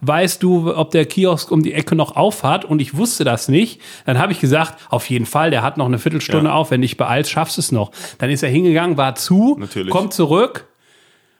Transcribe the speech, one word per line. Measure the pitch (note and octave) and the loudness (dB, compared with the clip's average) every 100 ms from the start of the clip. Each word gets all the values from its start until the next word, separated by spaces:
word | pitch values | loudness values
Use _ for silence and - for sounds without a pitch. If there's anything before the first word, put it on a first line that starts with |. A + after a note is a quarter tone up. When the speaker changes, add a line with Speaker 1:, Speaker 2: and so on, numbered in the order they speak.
Speaker 1:
weißt | C3+ D3+ F#3 - | 0 2 2 0
du, | F3+ F3+ E3 E3+ | 2 2 0 -2
ob | D#3 | 0
der | E3 D3+ | 2 0
Kiosk | - F#3 E3 - | 2 0 0 0
um | D#3+ | 0
die | D#3 | 2
Ecke | D3+ D3 D#3+ | -2 0 0
noch | D3 - | 0 2
auf | F3+ G#3 | 0 0
hat?“ | C3+ D3 - | -2 -2 0
Und | D3+ | -2
ich | C3+ C#3 | -2 -2
wusste | A#3 - | -2 0
das | C3+ A#2 - | 0 0 2
nicht. | C#3+ A3+ - - - - | 2 2 -4 -20 -12 -2
Dann | B2+ | 0
hab | F#3 | 2
ich | F#3+ | 0
gesagt, | C#3 D3 E3 - - | 2 2 0 -6 -6
„Auf | B2 - | -4 -2
jeden | B2 A2+ | -4 -2
Fall, | D3 D#3+ | 0 0
der | C3+ | 0
hat | A#2 C#3+ | -2 -2
noch | C3 | -2
eine | B2 | 0
Viertelstunde | D#3 D#3 - D#3 D#3 | 0 -2 -2 0 2
Speaker 2:
Ja. | |
Speaker 1:
auf, | D3 D#3+ | 0 0
wenn | B2+ | 0
dich | B2+ - | 0 -2
beeilst, | B2 B2 D3+ | -2 0 -2
schaffst | - D#3 - | -2 -4 -4
du's | - | -2
noch.“ | A#2+ G2+ - - - | -2 -2 -8 -18 -6
Dann | C3 | -4
ist | C#3 | -2
er | D3 | 0
hingegangen, | C3+ F3+ D#3+ F3 D3+ | 2 2 2 0 0
war | C3+ C3 | -2 -2
zu, | - F#3 A#3 C#4+ | 0 4 4 0
Speaker 2:
Natürlich. | G2+ - F#2 | -4 -6 -2
Speaker 1:
kommt | F3+ G3 | -2 -2
zurück | - D#3+ E3 B3 - - _ _ _ _ _ _ _ | -2 2 2 2 -2 -18 _ _ _ _ _ _ _